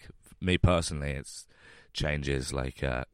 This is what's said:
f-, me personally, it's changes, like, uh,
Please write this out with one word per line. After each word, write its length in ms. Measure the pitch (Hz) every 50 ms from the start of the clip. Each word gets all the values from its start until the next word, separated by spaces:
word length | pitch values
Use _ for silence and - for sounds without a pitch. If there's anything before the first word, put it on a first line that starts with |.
| -
f-, 300 | - - - - - - -
me 180 | 92 90 90 87
personally, 540 | - 87 90 85 80 - 82 73 71 71 69
it's 340 | 67 69 - - - - _ _ _ - - - - - _ -
changes, 600 | - - 76 76 73 69 69 69 67 64 - 69
like, 300 | 67 65 65 - - 69
uh, 220 | 67 62 62 64 -